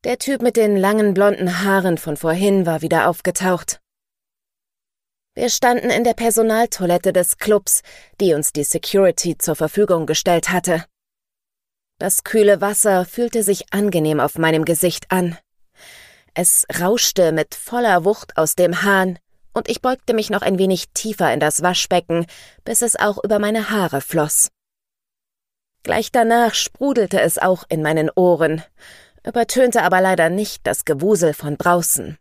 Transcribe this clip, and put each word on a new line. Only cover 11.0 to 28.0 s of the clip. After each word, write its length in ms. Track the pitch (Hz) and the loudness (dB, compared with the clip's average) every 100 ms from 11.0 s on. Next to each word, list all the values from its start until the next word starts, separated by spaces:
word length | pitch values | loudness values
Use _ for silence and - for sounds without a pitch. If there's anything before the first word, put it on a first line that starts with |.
| _ _ _ _ _ _ _ _ _ _ | _ _ _ _ _ _ _ _ _ _
Das 260 | 196 - | -4 -4
kühle 380 | - 220 202 196 | 0 2 4 4
Wasser 420 | 202 208 214 190 | 0 0 2 2
fühlte 400 | 180 - 240 226 | 0 -4 -2 -2
sich 300 | 202 196 - | 0 -2 -2
angenehm 480 | 196 208 175 156 151 | -2 0 0 0 0
auf 160 | 139 - | -2 0
meinem 280 | 160 160 | 0 2
Gesicht 460 | 156 165 180 - - | 0 0 0 -2 -2
an. 260 | 185 175 165 _ _ _ _ - - - _ _ | -2 -2 -6 _ _ _ _ -20 -20 -20 _ _
Es 300 | - 180 - - 147 | -4 0 0 -2 -2
rauschte 540 | 180 233 - - 170 | 0 0 0 2 2
mit 200 | 160 156 | 2 -4
voller 520 | - - 240 233 180 | -8 -8 -2 2 2
Wucht 320 | 175 220 - - | 2 -2 -4 -2
aus 180 | 160 | -2
dem 280 | - 175 170 | 2 0 2
Hahn, 360 | 202 190 185 175 _ _ - | 0 2 0 -4 _ _ -10
und 140 | - - | -8 -6
ich 140 | 226 | -4
beugte 320 | 254 262 - | -4 -4 -2
mich 160 | 226 214 | -2 -2
noch 140 | 202 | -2
ein 140 | - 185 | -2 0
wenig 320 | 190 180 - | 0 -2 -4
tiefer 400 | - 220 214 165 | -8 -8 -2 0
in 80 | 127 | 2
das 220 | 151 - | 0 0
Waschbecken, 640 | 175 175 - 180 170 165 170 - - _ | -2 -2 0 -2 0 -4 -4 -12 -20 _
bis 180 | - 226 | -4 -2
es 140 | 233 | -2
auch 260 | - 208 202 | 0 -2 -2
über 180 | 202 208 | -2 0
meine 320 | 208 220 208 | 0 -2 -2
Haare 280 | 214 175 139 | -2 -2 -4
floss. 500 | - 170 151 - - _ _ _ _ _ _ _ _ _ _ _ _ _ | -4 -2 0 0 -2 _ _ _ _ _ _ _ _ _ _ _ _ _
Gleich 280 | - 202 226 | -4 -4 0
danach 440 | 247 269 233 233 | 0 4 4 2
sprudelte 680 | - - - 277 247 196 180 | 0 -6 -4 -2 0 0 0
es 160 | 165 - | 0 0
auch 260 | 190 185 - | 0 0 -4
in 120 | 156 | -4
meinen 280 | 151 160 | 0 0